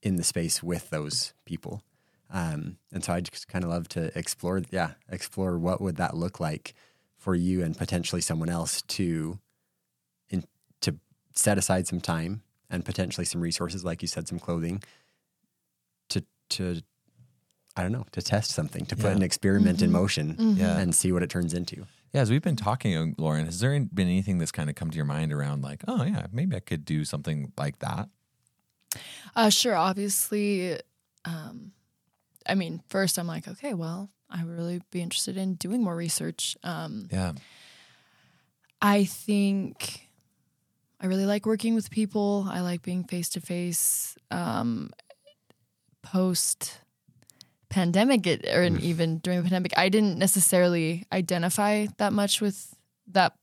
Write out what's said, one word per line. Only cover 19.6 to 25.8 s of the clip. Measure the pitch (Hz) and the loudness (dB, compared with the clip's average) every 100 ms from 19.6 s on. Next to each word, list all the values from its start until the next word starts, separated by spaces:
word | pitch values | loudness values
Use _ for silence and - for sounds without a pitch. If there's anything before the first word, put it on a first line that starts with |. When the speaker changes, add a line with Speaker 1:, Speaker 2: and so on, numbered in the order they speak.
| 101 90 | 6 6
Speaker 1:
in | 87 | 6
Speaker 3:
Mm-hmm. | 87 | 6
Speaker 1:
motion | 95 - 76 80 | 4 2 -2 2
Speaker 3:
Mm-hmm. | 220 139 | 4 4
Speaker 2:
Yeah. | 92 85 | 4 4
Speaker 1:
and | 92 | 4
see | 82 95 | 2 4
what | 90 | 2
it | 87 | 0
turns | 90 87 | 0 0
into. | 87 87 - - _ _ | -2 -6 -10 -16 _ _
Speaker 2:
Yeah, | 139 | 2
as | 117 | 4
we've | 127 | 4
been | 170 131 | 2 0
talking, | 104 120 110 82 | 0 0 0 0
uh, | 80 - | 0 0
Lauren, | 78 76 78 | 0 2 0
has | 87 | 0
there | 120 143 | 0 2
been | 135 90 90 | 0 0 2
anything | 92 98 92 | 2 2 0
that's | 80 | 0
kinda | - 76 | -2 -4
come | 71 80 | -2 -4
to | 78 | -2
your | 73 | -2
mind | 73 80 | 0 0
around, | 73 71 71 | 0 -2 -2
like, | 69 71 | -6 -8